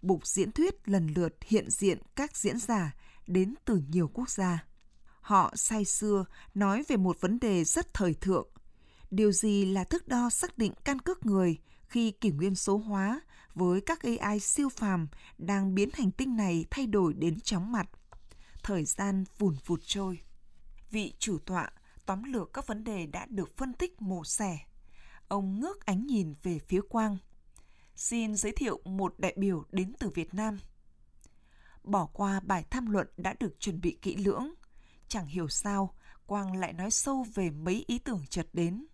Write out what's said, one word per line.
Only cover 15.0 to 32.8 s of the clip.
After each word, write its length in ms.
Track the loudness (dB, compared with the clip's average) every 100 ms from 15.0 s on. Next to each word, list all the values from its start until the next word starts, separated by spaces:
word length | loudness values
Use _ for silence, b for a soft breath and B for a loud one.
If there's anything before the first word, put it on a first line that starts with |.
| 0 B B B
đang 380 | -2 2 2 2
biến 140 | 2
hành 180 | 2 0
tinh 240 | 0 -2 2
này 300 | 2 2 0
thay 160 | -4 0
đổi 260 | 4 2
đến 260 | 2 0 0
chóng 320 | -2 -2 0
mặt? 180 | -2 -2 -8 -20 -20 -20 b b b
Thời 220 | -4 -2 0
gian 380 | -2 0 0 -2 0
vùn 180 | 0 0 -2
vụt 140 | -4
trôi. 360 | -2 -4 -4 -6 -10 -20 -20 -20 -18 -18 -6
Vị 220 | -4 -4 -4
chủ 180 | -2 -2 -2
tọa 240 | -4 -4 -8 b b -6
tóm 180 | -6
lược 300 | -4 -4 -4
các 140 | -8 -6
vấn 160 | -6
đề 220 | -4 -6 -6
đã 200 | -8 -6
được 320 | -4 -4 -4
phân 160 | -6
tích 280 | -2 -4 -4
mổ 220 | -4 -4
xẻ. 360 | -4 -2 -2 -4 -10 -20 b b b b b
Ông 320 | -2 0 -2
ngước 260 | -4 -4 -2
ánh 220 | 0 2
nhìn 260 | 0 0 -4
về 160 | -4 -4
phía 220 | 0 -2 0
Quang. 280 | 0 0 -2 -8 -20 -20 b b b b -6
"Xin 400 | -2 0 0 0
giới 160 | 0
thiệu 300 | 0 0 -2 -4
một 300 | -2 -2 0
đại 160 | -2 2
biểu 280 | 2 2 -2
đến 220 | -2 -2 -2
từ 100 | -4
Việt 240 | -2 -4
Nam." 260 | -2 -2 -4 -10 -20 -20 -20 -20 -20 b b b b b b
Bỏ 220 | 0 0 0
qua 340 | -2 0 0
bài 260 | 0 -2 0
tham 160 | -4